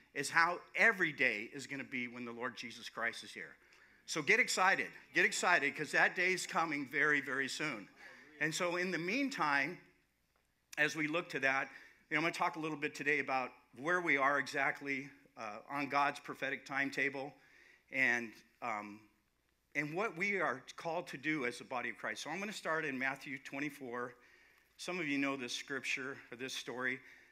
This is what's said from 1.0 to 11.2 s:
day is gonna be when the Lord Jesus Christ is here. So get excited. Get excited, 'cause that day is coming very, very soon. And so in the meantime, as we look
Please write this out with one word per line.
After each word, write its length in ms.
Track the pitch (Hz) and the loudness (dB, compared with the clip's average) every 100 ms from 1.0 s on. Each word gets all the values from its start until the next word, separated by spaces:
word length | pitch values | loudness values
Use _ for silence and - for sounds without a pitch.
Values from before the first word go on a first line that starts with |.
| 165 | 0
day 340 | 139 127 104 113 | 2 2 2 -4
is 140 | 143 127 | -8 -8
gonna 160 | 139 | -8
be 240 | 135 131 120 | -6 -4 -4
when 180 | 123 120 | -6 -8
the 60 | |
Lord 260 | 117 123 113 | -6 -6 -6
Jesus 320 | 120 117 107 | -12 -12 -12
Christ 340 | - 113 - | -2 -2 -2
is 80 | 107 | -10
here. 240 | 107 78 - _ - - _ - | -12 -14 -16 _ -20 -20 _ -6
So 160 | 165 | -2
get 160 | 147 226 | 4 6
excited. 480 | 226 - 190 175 95 - - | 6 6 6 6 0 -8 0
Get 120 | 165 202 | 4 4
excited, 500 | - 196 170 139 127 | 4 6 6 4 0
'cause 160 | 143 | 0
that 240 | 170 196 190 | 4 4 4
day 180 | 180 | 2
is 140 | 180 - | 2 0
coming 400 | 170 165 147 135 | 0 0 -2 -2
very, 300 | 147 151 147 | 4 4 4
very 260 | 135 131 135 | 2 -2 -2
soon. 400 | - 156 113 90 - - - - - | -2 -4 -4 -10 -18 -20 -20 -20 -2
And 120 | 151 | -2
so 240 | 160 175 175 | 0 0 2
in 120 | 185 | 0
the 80 | 160 | 0
meantime, 800 | 175 247 277 - 151 143 139 180 - _ _ _ _ _ _ _ _ - | 0 0 -2 0 2 4 2 -2 -14 _ _ _ _ _ _ _ _ 0
as 180 | 151 151 | 0 2
we 100 | 151 | -2
look 220 | 165 | -2